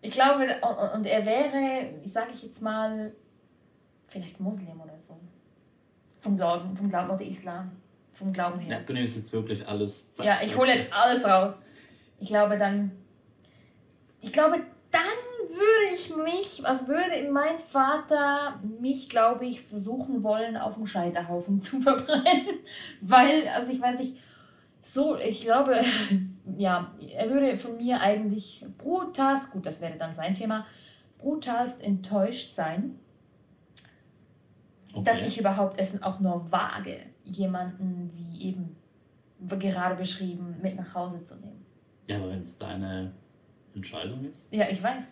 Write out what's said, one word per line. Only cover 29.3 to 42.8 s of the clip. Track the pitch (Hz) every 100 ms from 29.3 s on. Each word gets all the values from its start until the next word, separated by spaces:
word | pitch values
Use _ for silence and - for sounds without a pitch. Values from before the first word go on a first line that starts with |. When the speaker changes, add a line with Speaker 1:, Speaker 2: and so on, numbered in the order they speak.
| 277 -
Speaker 1:
gut, | 190 165
das | 156
wäre | 165 156
dann | 160 165
sein | 165 196
Thema, | 226 214 208 - - - _ _
brutalst | 269 302 254 240 247 -
enttäuscht | 208 196 - 208 196 247 -
sein, | - 160 170 247 - _ _ _ _ _ _ _ - - _ _ _ _ _ _ _ _ _ -
Speaker 2:
Okay. | - 196
Speaker 1:
dass | - 233
ich | 196
überhaupt | 202 196 196 -
es | 190 196
auch | 185 190
nur | 190 175 170
wage, | 180 - - - - - - -
jemanden | 185 190 180 180 180 190 180 175 170
wie | 170 170 190
eben | 185 170 - _ _ _ _ _ _ 180 190
gerade | 196 185 180 180
beschrieben | 185 - 185 175 175 170
mit | 190 185
nach | 180 180
Hause | 180 175 -
zu | -
nehmen. | - - - _ _ _ -
Speaker 2:
Ja, | 104
aber | 95
wenn's | 95 90 -
deine | 95 95